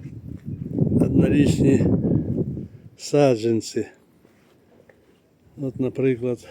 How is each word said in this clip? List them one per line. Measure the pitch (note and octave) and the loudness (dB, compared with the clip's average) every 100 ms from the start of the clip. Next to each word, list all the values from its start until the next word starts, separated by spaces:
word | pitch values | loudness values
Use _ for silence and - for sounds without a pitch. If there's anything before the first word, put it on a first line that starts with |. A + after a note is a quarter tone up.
| - - - - - - - - - - | -16 -16 -14 -14 -12 -10 -8 -2 0 2
однорічні | - C3+ C3 C#3+ C#3 - C#3 C3+ - - - - - - - - - - - _ | 2 4 4 4 2 4 4 4 2 2 0 0 -2 -4 -4 -8 -12 -18 -20 _
саджанці. | - D3 C#3 A2+ A#2 A2+ - A#2 - - _ _ _ _ _ _ _ _ _ _ _ _ _ _ _ - | -2 2 4 2 0 -2 -2 -6 -8 -12 _ _ _ _ _ _ _ _ _ _ _ _ _ _ _ -10
От, | C3 - | -10 -4
наприклад, | B2+ - C3 A#2 B2 A#2+ - | -4 0 0 0 -4 -6 -10